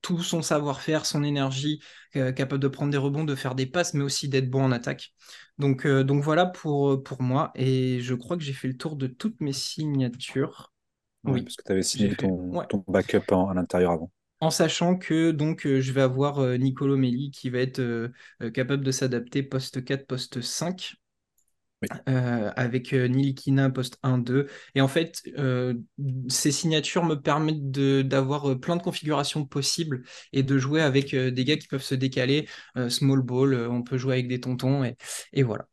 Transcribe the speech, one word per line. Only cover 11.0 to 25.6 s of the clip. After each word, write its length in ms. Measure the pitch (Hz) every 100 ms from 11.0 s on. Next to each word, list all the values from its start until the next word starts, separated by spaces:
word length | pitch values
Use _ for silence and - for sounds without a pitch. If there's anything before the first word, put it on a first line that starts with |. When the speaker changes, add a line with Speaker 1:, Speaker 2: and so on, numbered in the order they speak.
| _ _
Speaker 2:
Ouais, 80 | -
Speaker 1:
Oui, 100 | 127
Speaker 2:
parce 140 | - -
que 80 |
t'avais 180 | - 95
signé 220 | 90 -
Speaker 1:
j'ai 100 | 101
fait, 140 | 101 98
Speaker 2:
ton, 280 | 90 90 127
Speaker 1:
ouais. 100 | -
Speaker 2:
ton 160 | 104 95
backup 460 | 95 - 104 -
en, 160 | 95 95
à 60 |
l'intérieur 360 | 92 87 90 90
avant. 220 | 82 82 _ _ _
Speaker 1:
En 120 | 160
sachant 460 | - 165 - 175 185
que, 360 | - 160 165
donc, 340 | 156 151 175 151
euh, 140 | 135
je 120 | 131
vais 100 | 131
avoir, 360 | 131 127 143 139
euh, 180 | 127 123
Nicolo 400 | 135 131 139 139
Melli 360 | 131 120 143
qui 180 | - 127
va 80 | 123
être, 220 | 131 131
euh, 320 | 123 117 120 - - _
euh, 80 | 117
capable 320 | 113 131 139
de 80 | 135
s'adapter 500 | 131 135 120 120 139
poste 420 | 135 135 135 131
quatre, 220 | 127 139 -
poste 340 | 131 - 127
cinq. 540 | 120 - 160 185 - - _ _ _ _ _ _ _ _
Speaker 2:
Oui. 60 | - - -
Speaker 1:
Euh, 400 | 131 123 120 104 -
avec, 360 | 123 127 131
euh, 160 | 135 127
Nilikina 640 | 131 139 135 - 135 135
poste 280 | 131 123 -
un, 160 | 131 127
deux. 300 | 120 131 143 - -
Et 80 | 139
en 60 | 135
fait, 340 | 165 165 - - -
euh, 340 | 135 127